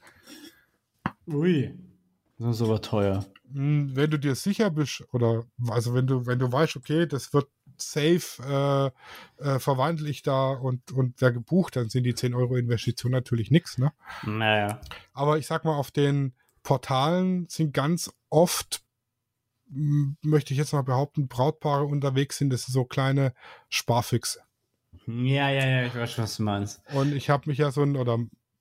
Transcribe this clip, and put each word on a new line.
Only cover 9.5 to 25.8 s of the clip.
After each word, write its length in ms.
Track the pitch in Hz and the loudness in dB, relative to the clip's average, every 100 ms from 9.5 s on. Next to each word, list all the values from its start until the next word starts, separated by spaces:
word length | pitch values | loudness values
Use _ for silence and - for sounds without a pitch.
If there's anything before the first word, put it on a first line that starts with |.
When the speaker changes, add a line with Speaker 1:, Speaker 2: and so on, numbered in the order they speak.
| 131 | 0
Speaker 2:
verwandle 500 | - 131 147 165 151 | 0 2 0 0 -4
ich 140 | 135 | -4
da 280 | 147 135 135 | 0 0 0
und, 400 | 135 131 127 - | 0 -2 -4 -4
und 280 | 131 127 - | -2 -2 2
wer 120 | 127 | 2
gebucht, 440 | 120 - 180 175 - | 2 2 2 2 -2
dann 120 | 110 | -2
sind 160 | 127 | 0
die 100 | 123 | 0
zehn 200 | 117 127 | 0 -2
Euro 220 | 123 123 127 | 0 0 0
Investition 540 | 120 117 - - 123 | 0 0 -2 -2 -2
natürlich 400 | 127 - 117 104 | -2 0 -2 4
nix, 280 | 156 - - | 2 2 -2
ne? 140 | 139 - - - | -2 -2 -14 -10
Speaker 1:
Naja. 580 | 110 107 110 107 104 117 - - - | -6 0 4 4 2 -4 -10 -18 -16
Speaker 2:
Aber 260 | 131 147 156 | -2 0 0
ich 80 | - | 0
sag 180 | 165 | -2
mal, 100 | 160 147 | 0 -2
auf 140 | 131 | -2
den 440 | 147 143 143 135 - _ _ | 0 2 2 -2 -6 _ _
Portalen 840 | - 135 - 131 147 180 185 180 165 | -2 -2 0 0 2 2 0 -2 -4
sind 240 | - 156 | -2 0
ganz 380 | 139 143 175 - - _ | 0 0 -2 -4 -14 _
oft, 560 | 151 175 - - - - _ _ _ _ _ _ _ _ | 4 4 2 -6 -10 -12 _ _ _ _ _ _ _ _
m-, 480 | 131 151 147 143 147 | -4 0 2 0 -2
möchte 300 | 151 151 - | 2 2 2
ich 60 | 135 | -2
jetzt 140 | 147 | 0
mal 100 | 147 | -2
behaupten, 440 | 131 127 147 - 131 | 0 0 0 -2 -4
Brautpaare 580 | 120 139 151 156 143 143 | 0 0 0 0 0 0
unterwegs 500 | 143 139 131 139 - | 0 0 0 -2 -2
sind, 120 | 143 | -2
das 140 | 123 - | -2 -2
sind 80 | |
so 100 | 131 | -2
kleine 500 | 123 - 135 139 135 - - - _ | 0 0 2 2 0 -2 -18 -20 _
Sparfüchse. 720 | - - 117 - 120 - - _ _ _ _ _ - - | -6 0 0 2 -2 -2 -8 _ _ _ _ _ -16 -10
Speaker 1:
Ja, 440 | 120 127 139 139 | -2 0 2 2
ja, 160 | 139 131 | 2 2
ja, 200 | 131 | 2